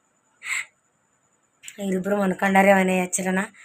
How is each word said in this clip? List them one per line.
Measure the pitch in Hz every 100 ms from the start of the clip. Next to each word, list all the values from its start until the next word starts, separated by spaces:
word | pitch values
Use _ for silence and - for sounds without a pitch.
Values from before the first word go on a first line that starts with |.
| _ _ _ _ - - - _ _ _ _ _ _ _ _ _ - -
ಇಬ್ರು | 196 185 185 202
ಮನ್ಕೊಂಡಾರೆ, | 190 180 196 196 196
ಅವನೇ | 196 185 185
ಎಚ್ಚರನ. | 180 - 185 185 208 -